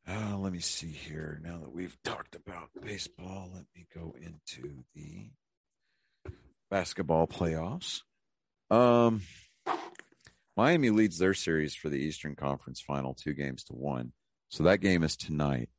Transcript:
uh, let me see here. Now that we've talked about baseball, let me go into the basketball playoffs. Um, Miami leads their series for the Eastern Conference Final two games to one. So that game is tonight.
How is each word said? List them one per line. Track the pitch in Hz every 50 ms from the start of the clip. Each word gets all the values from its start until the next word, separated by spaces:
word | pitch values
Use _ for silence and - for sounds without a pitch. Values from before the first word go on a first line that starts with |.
| _
uh, | 85 95 107 107 104 101
let | 98 95 95 90
me | 85
see | - - - - 80 82
here. | 76 73 - 80 76 78 78 78 76 73 78
Now | 85 87 85
that | 78 64 65
we've | 87 90 87 - _ _
talked | - - - - _ -
about | - _ 104 90 85 78 - _ 92
baseball, | - - 104 95 - - _ - 90 92 95 98 92 92 92
let | 90 - _ _
me | 90 85 _ _
go | 85 82 80 - -
into | 80 85 80 78 _ - - 62 64 71 71 65 64 _ _
the | - 76 - 82 92 104 110 - _ _ _ _ _ _ _ _ _ _ _ _ _ _ _ _ _ _ - - _ _ - _ _ _ _
basketball | 98 98 87 - - - 90 78 82 80 82
playoffs. | - - - 92 82 80 80 80 92 139 180 - - - - _ _ _ _ _ _ _ _ _ _ _ _ _ _
Um, | 104 117 123 123 120 120 117 117 113 107 98 - - - - _ _ _ _ - - - - - - - - _ _ _ _ - _ _ _ _ _
Miami | 98 113 143 175 165 135 117
leads | 107 107 110 101 82
their | 82 92 95 95
series | - - 87 80 78 76 73 -
for | - - 78
the | 71 67
Eastern | 71 78 76 - - 78 71
Conference | - 69 69 69 67 - 69 65 -
Final | - - 71 69 67 65 65
two | - - 76 73
games | 71 71 69 65 - -
to | - -
one. | 62 67 71 69 62 62 64 - _ _ _ _ _ _ _
So | - - 76
that | 87 98 98
game | 98 98 92 85 80
is | 76 -
tonight. | - - - 78 73 76 71 69 62 58 - _